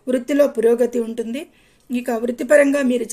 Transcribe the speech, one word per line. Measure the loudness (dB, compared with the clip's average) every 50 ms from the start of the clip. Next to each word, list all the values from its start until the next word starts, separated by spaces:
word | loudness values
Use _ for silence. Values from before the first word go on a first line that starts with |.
| _ -4
వృత్తిలో | -4 -4 -2 0 2 2 2
పురోగతి | 2 2 0 2 2 2 2 0 -2 -2 -4
ఉంటుంది. | -6 -4 -6 -8 -8 -8 -8 -10 -10 -14 _ _ _ _ _ _ _ -8
ఇక | -8 -6 -4 -4
వృత్తిపరంగా | -4 -4 -4 -4 -6 -6 2 4 4 6 6 4 2 0
మీరు | 0 0 0 -2 -2 -2